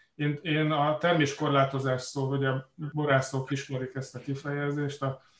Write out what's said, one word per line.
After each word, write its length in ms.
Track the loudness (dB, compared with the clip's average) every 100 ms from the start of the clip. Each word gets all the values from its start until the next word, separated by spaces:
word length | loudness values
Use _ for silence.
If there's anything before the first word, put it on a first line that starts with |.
| _ -2
én, 200 | -2 -2
én 300 | 0 2 2
a 260 | 2 2 2
terméskorlátozás 1040 | 4 4 4 2 2 4 4 2 0 -2
szó, 280 | -2 -4 -2
ugye 200 | 0 0 -2 -6 -12
borászok 760 | -8 -2 2 2 2 -4 -2
ismerik 440 | -4 -4 -6 -6 -8
ezt 200 | -10 -10
a 40 |
kifejezést, 800 | -8 -6 -4 -4 -2 -2 -4 -2
a 200 | -4 -6 _ _